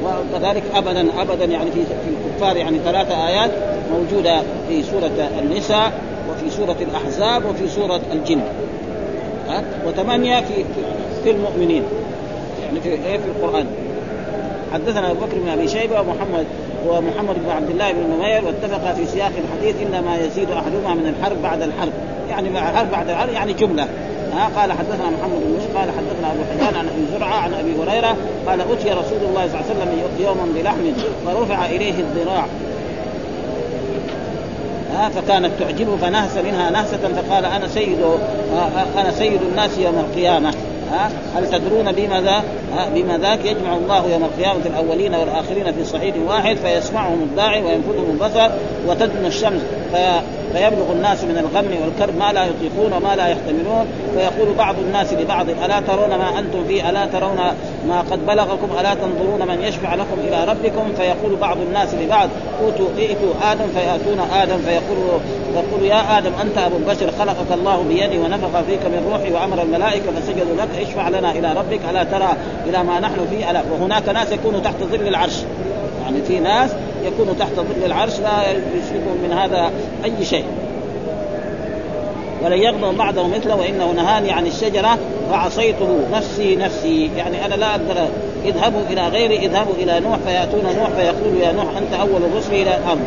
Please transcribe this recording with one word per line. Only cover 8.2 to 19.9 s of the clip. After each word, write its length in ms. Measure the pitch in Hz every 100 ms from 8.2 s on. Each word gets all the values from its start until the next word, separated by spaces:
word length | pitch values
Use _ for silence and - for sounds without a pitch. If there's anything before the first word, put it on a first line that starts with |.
| 151 156 107 - - - - - - - - - -
ها؟ 140 | 170 202 - 170
وثمانية 540 | 190 196 240 247 247
في، 140 | -
في، 100 | 208 - - - - - -
في 60 | 226
المؤمنين، 520 | 208 202 175 175 160 - - - - - - - -
يعني 160 | - 147
في، 80 | 175
إيه، 300 | 156 160 202
في 80 | 196 -
القرآن. 300 | 170 160 147 - - - - - - 208 202 - -
حدثنا 380 | - - 208 185
أبو 100 | 170 220
بكر 120 | 190
بن 100 | 175
أبي 200 | 160 165
شيبة 320 | 214 226 220
ومحمد، 460 | 185 170 196 175 156 - - - 170
ومحمد 480 | 170 165 214 208 175
بن 60 | 165
عبد 200 | 156 156
الله 220 | 170 202
بن 60 | 175 170 165
نمير، 280 | 202 220
واتفقا 480 | 190 - 214 196 180
في 140 | 175 165
سياق 260 | 185 196 175
الحديث: 320 | 160 - 208 196
"إنما 340 | 202